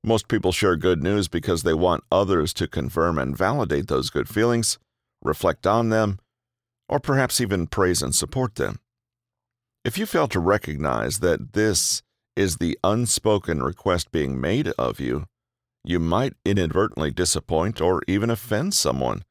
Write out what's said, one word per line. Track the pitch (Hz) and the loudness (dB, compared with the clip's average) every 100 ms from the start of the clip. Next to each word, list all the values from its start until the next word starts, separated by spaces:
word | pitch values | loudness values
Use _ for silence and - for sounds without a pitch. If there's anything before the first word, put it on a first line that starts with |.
Most | 107 110 - | 2 0 2
people | 110 92 | 2 2
share | 87 101 82 | 2 4 4
good | 87 87 | 2 2
news | 78 104 90 | 2 0 0
because | 85 80 85 | -2 -2 0
they | 85 | 2
want | 80 90 85 _ | 2 2 0 _
others | 90 98 90 76 | 2 4 2 0
to | - 82 | -2 -4
confirm | - 65 80 85 80 | -4 -4 0 0 0
and | 65 69 | -2 -2
validate | 95 143 104 73 67 | -2 0 0 -2 0
those | 67 64 | -2 -2
good | 73 62 | -4 -4
feelings, | 107 117 117 110 - _ _ _ _ | 0 2 2 -2 -6 _ _ _ _
reflect | - 76 87 78 95 | -4 0 0 0 0
on | 110 117 | 2 2
them, | 110 107 98 _ _ _ _ _ _ _ | 2 0 -2 _ _ _ _ _ _ _
or | 147 | -4
perhaps | - 139 127 - | 0 2 2 0
even | 117 95 82 | 0 0 -2
praise | - 92 82 | 0 2 2
and | 67 - | 0 -2
support | 69 131 127 - | -2 -2 -4 -2
them. | 57 - _ _ _ _ _ _ _ _ _ _ | -4 -4 _ _ _ _ _ _ _ _ _ _
If | 120 143 | -8 -6
you | 220 | -2
fail | - 143 | 0 0
to | 95 | 0
recognize | 85 104 - 73 73 58 58 - | 2 0 -2 -6 -2 -2 -2 -2
that | 90 82 - | 0 0 -2
this | 104 110 92 - - _ _ _ - | 0 2 2 0 -4 _ _ _ -2
is | 98 80 | -2 0
the | 85 - | -4 0
unspoken | 92 110 120 - 110 104 - 78 | 0 2 0 0 2 0 0 -2
request | 65 87 101 87 - | -2 -2 -2 0 0
being | 80 69 65 | -2 -2 -2
made | 69 117 123 | -2 0 -2
of | - 62 53 | -2 -4 -2
you, | 64 67 - _ _ _ _ _ | -4 -4 -6 _ _ _ _ _
you | - 87 | -2 0
might | 82 90 135 - - | 2 0 -2 -2 0
inadvertently | 101 85 82 107 - 78 | 2 2 2 0 0 -4
disappoint | - 90 80 - 80 92 - | -2 -2 -2 -2 -2 0 0
or | 82 90 - | 0 0 0
even | 98 113 | 0 0
offend | 113 - 107 175 | -4 -2 -2 -2
someone. | 98 - 65 64 50 - | 0 0 0 -2 -4 -10